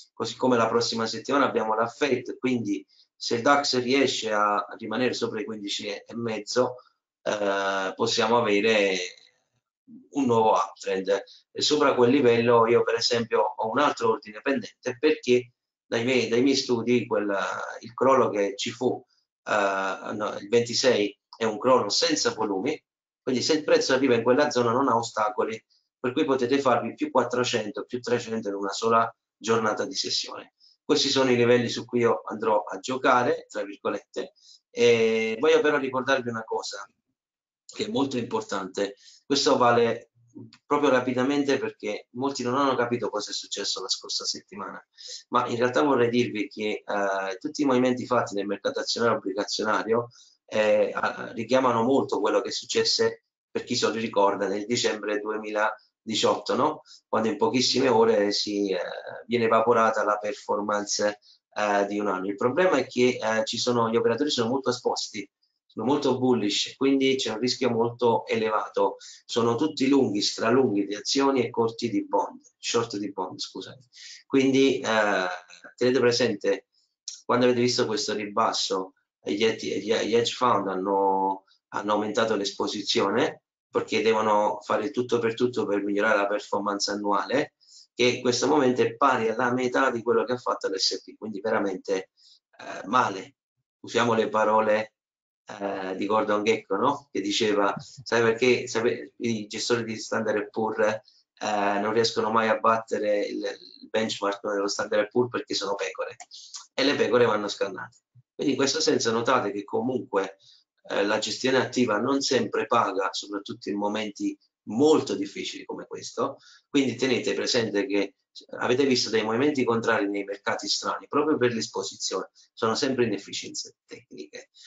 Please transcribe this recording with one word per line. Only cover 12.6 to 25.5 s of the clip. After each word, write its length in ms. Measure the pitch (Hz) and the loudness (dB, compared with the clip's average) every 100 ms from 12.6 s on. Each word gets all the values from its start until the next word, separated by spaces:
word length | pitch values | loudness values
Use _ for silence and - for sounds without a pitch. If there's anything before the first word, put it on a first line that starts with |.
| 113 | 6
io 160 | 120 | 4
per 120 | 113 113 | 4 0
esempio 460 | - 117 113 113 | 0 0 0 0
ho 280 | 107 - 110 | 0 -2 -2
un 100 | 117 | 0
altro 300 | 143 - 113 | 0 2 0
ordine 300 | 107 - 107 | 0 -4 -8
pendente, 560 | 139 131 98 - 127 120 | -2 -2 -4 -8 -8 0
perché 540 | 156 151 - 123 123 _ _ _ _ | 2 2 2 2 2 _ _ _ _
dai 180 | 113 | -2
miei, 240 | 117 127 110 | 0 0 2
dai 140 | 117 | 2
miei 140 | 139 127 | 4 2
studi 500 | - 120 113 123 113 | 0 0 2 0 2
quel, 280 | 110 104 98 92 107 - - | -2 0 -2 -2 -6 -8 -12
il 120 | - | -14
crollo 360 | - 127 127 110 | 0 4 4 4
che 280 | 101 101 - | 2 -2 -2
ci 140 | - | -6
fu, 300 | - 127 - - _ _ _ | -2 -2 -2 -8 _ _ _
eh, 80 | - | -4
no, 840 | 107 98 98 95 - - 110 104 - | 0 0 0 -4 -6 -8 -6 -6 -8
il 100 | 101 | 0
ventisei 680 | 120 120 117 131 107 104 - _ - | 0 2 2 2 4 2 -4 _ -4
è 100 | 113 | -4
un 140 | 104 | 0
crollo 300 | 120 127 101 | 4 4 4
senza 440 | - 170 151 120 | 0 0 0 0
volumi, 500 | 110 110 95 120 156 _ _ _ _ | -2 -2 -2 -2 -4 _ _ _ _
quindi 200 | - 123 | -4 -2
se 120 | - | 0
il 100 | 156 | 0
prezzo 300 | 151 165 - | 4 2 4
arriva 220 | 131 131 117 | 2 4 4
in 80 | |
quella 260 | 117 127 147 | 4 4 4
zona 220 | 123 117 | 2 2
non 180 | 117 139 | 2 2
ha 80 | 113 | 0
ostacoli, 640 | 113 - 107 - 110 | 0 -2 -2 0 -4